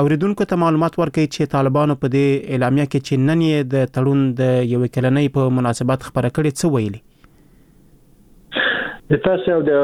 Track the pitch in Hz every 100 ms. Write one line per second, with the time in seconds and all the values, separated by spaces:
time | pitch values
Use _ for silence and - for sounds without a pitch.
0 | 143 151 196 202 196 175 165 156 165 -
1 | 160 - 156 - 147 143 135 147 151 139
2 | 135 135 139 139 - 131 127 139 143 139
3 | - 131 135 165 160 151 131 135 127 127
4 | 131 139 135 123 131 127 123 120 123 127
5 | 127 139 143 139 131 127 123 120 123 131
6 | - 131 123 - 151 - 175 131 107 101
7 | - _ - _ - - _ _ - -
8 | _ - - - - - - - - -
9 | - 147 185 185 185 170 147 143